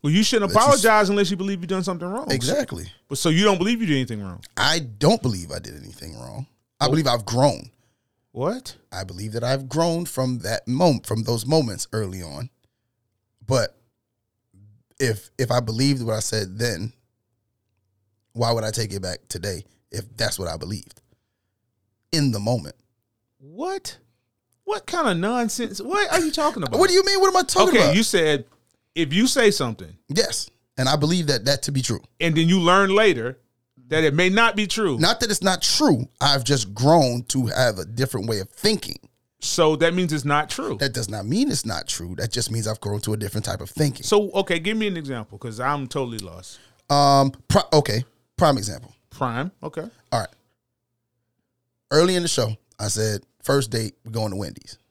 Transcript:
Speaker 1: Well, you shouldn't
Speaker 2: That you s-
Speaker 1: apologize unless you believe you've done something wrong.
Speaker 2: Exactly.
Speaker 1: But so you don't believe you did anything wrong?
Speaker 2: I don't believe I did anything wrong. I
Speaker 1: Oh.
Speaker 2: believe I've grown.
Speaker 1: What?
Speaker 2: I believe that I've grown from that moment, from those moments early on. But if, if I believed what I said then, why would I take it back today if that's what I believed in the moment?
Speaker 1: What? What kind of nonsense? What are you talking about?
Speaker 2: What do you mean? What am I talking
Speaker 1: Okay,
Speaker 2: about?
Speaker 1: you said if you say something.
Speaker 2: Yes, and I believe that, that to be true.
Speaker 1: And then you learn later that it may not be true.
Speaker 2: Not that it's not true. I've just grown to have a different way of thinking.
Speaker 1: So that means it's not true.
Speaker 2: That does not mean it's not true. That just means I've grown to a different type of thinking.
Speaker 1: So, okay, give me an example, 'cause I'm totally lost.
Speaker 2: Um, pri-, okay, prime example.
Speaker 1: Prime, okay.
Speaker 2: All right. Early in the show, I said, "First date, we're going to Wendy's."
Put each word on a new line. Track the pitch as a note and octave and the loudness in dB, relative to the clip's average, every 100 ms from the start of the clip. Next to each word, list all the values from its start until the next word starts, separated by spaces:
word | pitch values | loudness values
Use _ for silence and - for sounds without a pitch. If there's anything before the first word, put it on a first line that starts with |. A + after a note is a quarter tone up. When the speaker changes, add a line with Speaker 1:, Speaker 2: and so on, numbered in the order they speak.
Speaker 1:
Well, | C#3+ | 2
you | F3 | 2
shouldn't | A3 A3+ G3 | 4 2 4
Speaker 2:
That | G3+ | 4
you | |
s- | C4+ | 6
Speaker 1:
apologize | C4+ A3 G#3+ G3+ | 6 6 6 4
unless | G3+ F#3+ | 2 0
you | F#3+ | -2
believe | G3 G3 | -4 -6
you've | E3+ | -4
done | F#3+ | -4
something | F#3 F3 F3 | -4 -6 -6
wrong. | G#3+ D4 | -8 -4
Speaker 2:
Exactly. | C3+ A#2+ D4 C4 - F2 - _ | -4 0 -2 -2 -8 -12 -20 _
Speaker 1:
But | C3+ | -2
so | E3+ | 2
you | D#3+ | 4
don't | G#3 F#3+ | 4 4
believe | F#3+ A#3+ | 2 0
you | G#3 | 2
did | C#3 | 0
anything | B2+ G#2+ | 0 -6
wrong? | F#2+ F2+ - - | -8 -12 -12 -2
Speaker 2:
I | C3 E3 | 0 0
don't | C3 G#2 D3+ A3+ | -4 0 2 4
believe | B2+ F#2+ E2+ | 0 -4 -8
I | E2+ | -10
did | - - | -12 -16
anything | F#2 - D#2+ D2 | -18 -16 -16 -14
wrong. | B1 - C#3 _ _ _ | -14 -12 -14 _ _ _
I | C#3+ | 0
Speaker 1:
Oh. | |
Speaker 2:
believe | D3+ C3+ | 2 2
I've | A#2+ G2+ | 0 0
grown. | A#2+ C#3 D#2 G1+ _ _ _ _ _ _ | 2 2 2 -10 _ _ _ _ _ _
Speaker 1:
What? | G#2 D3 B3+ - - _ | -6 -4 -4 -12 -20 _
Speaker 2:
I | F#2 | -12
believe | F#2+ F2+ G#2+ | -12 -10 -8
that | A2+ | -6
I've | A#2+ C3+ C3 | -2 -2 -2
grown | D3+ E3+ E3 E3+ | 0 0 0 -4
from | - C3 B2 | -2 -2 -2
that | G2 A2+ - | -4 -6 -2
moment, | C3 F3 B2 - | 2 4 2 -2
from | A2+ | -4
those | A2 A#2 A2+ | -2 -2 2
moments | D#3+ B2 F#2 - | 2 2 -6 -6
early | A2 G2+ F#2 | -6 -6 -8
on. | E2 C#2+ A#2+ _ _ _ _ _ _ _ _ _ G#2+ | -10 -10 -12 _ _ _ _ _ _ _ _ _ -2
But | C3 G#2+ _ _ _ _ _ _ _ _ G2 G#2 _ _ _ | 0 0 _ _ _ _ _ _ _ _ _ -20 _ _ _
if, | C3 G#2 - - | -2 -2 -8 -4
if | A#2+ | 0
I | B2 | 0
believed | A#2 A2+ C#3 C3+ | -2 0 2 2
what | A2+ A2 | -2 -4
I | |
said | - A2 F#2+ G2+ | -2 -4 -4 -4
then, | A#2+ F2 G#2 _ _ _ _ _ _ _ _ _ _ _ _ _ _ | -4 -4 -8 _ _ _ _ _ _ _ _ _ _ _ _ _ _
why | A2+ A#2 | -4 0
would | A#2 | 0
I | A2 | -2
take | A2+ G#2 | -6 -6
it | G2 | -6
back | F#2 - _ | -8 -10 _
today | - G2+ F2+ - _ _ | -10 -8 -8 -14 _ _
if | E2+ F#2 - | -12 -12 -6
that's | G#2+ - | -6 -4
what | F2 | -6
I | D#2+ | -8
believed | - G#2 - - _ _ _ _ _ _ _ _ _ _ _ | -8 -10 -12 -20 _ _ _ _ _ _ _ _ _ _ _
in | E3 C#3+ | 0 0
the | G2+ | 0
moment? | G#2 A#2+ C#2+ - _ _ _ _ _ _ | -2 -2 -4 -18 _ _ _ _ _ _
Speaker 1:
What? | C3+ F3 F4 G4 - - _ _ _ _ _ _ | -20 -10 -8 -8 -10 -18 _ _ _ _ _ _
What | - G#4 - | -8 -8 -4
kind | F4 C#4 | -2 0
of | E3+ | 0
nonsense? | G3 B3 A#3 - A#3 G3 | -2 -2 -4 -4 -8 -8
What | A3 G4 G4+ | -4 -2 0
are | - | 0
you | D#4+ | 0
talking | - D4 - | 0 -2 -2
about? | C#3+ B3 | -4 2
Speaker 2:
What | F#4 | 4
do | F4+ | 4
you | |
mean? | G4 G4 | 2 4
What | F#4+ F#4 | 4 4
am | |
I | |
talking | - - F#4+ B3+ | 2 4 6 6
Speaker 1:
Okay, | - | 4
Speaker 2:
about? | F3 | 4
Speaker 1:
you | |
said | A3+ F#3+ D#3 D3 - _ _ _ _ - | 2 2 2 0 -4 _ _ _ _ -4
if | D#3 | 0
you | E3 B3+ | 2 2
say | C#4 A3 | 4 4
something. | G3+ B2+ G#2+ D#2+ F2+ _ | 2 -4 -6 -14 -18 _
Speaker 2:
Yes, | C#3 - - - _ _ - | -2 -2 -4 -10 _ _ -2
and | B2+ | 0
I | D3 | 2
believe | D3+ F3+ D3+ | 2 2 0
that, | C3 A2+ | 0 0
that | C#3 | -2
to | - | 0
be | C#3 | -2
true. | B2 A2 - _ | -2 -6 -8 _
Speaker 1:
And | E3+ D#3+ | 0 2
then | E3 | 4
you | F#3 | 4
learn | E3+ F#3 G3 | 6 4 6
later | G3+ A3 C3+ A#2 C3+ _ _ _ _ B2 | 4 4 2 -4 -10 _ _ _ _ -4
that | D#3 | 2
it | D#3 | 2
may | D3 F#3 | 4 2
not | G3 A#3 G#3+ | 4 2 2
be | G#3 | -2
true. | - G3 A#2+ | 0 0 2
Speaker 2:
Not | E3 A3+ | 2 2
that | A#3 | -2
it's | G3+ | 0
not | F#3+ F3+ | 0 0
true. | - - D4+ C3 B2 _ | 0 2 4 4 0 _
I've | C#3 C#3 | 0 0
just | A#2+ C#3 G2+ | 2 0 -2
grown | G#2 C3+ E3 C3 B2 B2 | 0 6 6 4 0 -2
to | C3+ A#2+ | -2 0
have | - B2 G2 | 2 0 0
a | E2 | -8
different | A#2 B2+ A2+ G#2+ | -4 -4 -2 -4
way | G#2+ | -4
of | F#2+ | -6
thinking. | - G#3 A3 - - - _ _ _ | -2 -2 -2 -6 -14 -18 _ _ _
Speaker 1:
So | - - D#3 D3+ | -6 2 4 4
that | E3 | 2
means | F3+ F3+ | 2 0
it's | D3+ C#3 | -2 0
not | D3 D3+ | 0 0
true. | - D#4+ A2+ | -6 -6 -4
Speaker 2:
That | C#3 | -4
does | A#2+ G#2 | -2 -6
not | G#2+ G2+ | -6 -2
mean | F#3+ C#4+ | 0 0
it's | E3 A#2 | -2 -4
not | F2+ - | -6 -6
true. | - F2 F2+ | -8 -8 -6
That | A2 | -4
just | A#2+ A2 | -4 -4
means | A2+ A2 | -4 -4
I've | G#2+ | -6
grown | G#2 G#2 | -6 -4
to | - | -4
a | G#2+ | -4
different | G#2 G#2+ - | -4 -6 -4
type | F#2 | -6
of | - | -8
thinking. | - D3+ A#2 | 0 0 0
Speaker 1:
So, | - G#3 G3+ | 2 2 2
okay, | G3 G3 E3+ | -2 0 -2
give | E3+ A3 | -2 -2
me | G#3 | -2
an | E3+ | -4
example, | C#3 B2 G#2+ G#2+ | -6 -8 -10 -12
'cause | A#2+ A2 | -12 -6
I'm | B2+ D3 C3 | -4 -2 -4
totally | D#3 B2 A2+ | -6 -6 -8
lost. | F#2+ E2 - - _ _ _ | -12 -16 -20 -20 _ _ _
Speaker 2:
Um, | C#3+ C#3+ C#3 C3+ - _ | 4 6 6 4 -2 _
pri-, | G3+ - | 0 4
okay, | D#3 C#3+ G#2+ C3 _ _ - | 4 4 -2 -4 _ _ 2
prime | E3 C3 | 2 2
example. | G2+ A#2 - _ _ | -2 -10 -16 _ _
Speaker 1:
Prime, | - B2+ A#2 E3+ _ | -6 -4 -4 -6 _
okay. | D3+ D#3 D3+ _ _ | -12 -10 -12 _ _
Speaker 2:
All | A#2 | -4
right. | G2+ _ _ _ _ _ _ _ _ _ _ _ _ _ _ _ _ | -4 _ _ _ _ _ _ _ _ _ _ _ _ _ _ _ _
Early | D3 F3+ F3+ | 4 4 2
in | |
the | E3+ | 0
show, | - G#2+ G#2+ _ _ | -2 -2 -4 _ _
I | G#2+ | -6
said, | G#2+ A2 G#2 _ _ | -2 -2 -2 _ _
"First | - C#3 A#2 | 0 0 0
date, | A#2 A2 _ A#2 | -4 -6 _ -10
we're | |
going | A2+ G#2+ | -4 -4
to | G2 | -4
Wendy's." | F2+ - - - _ | -8 -12 -20 -20 _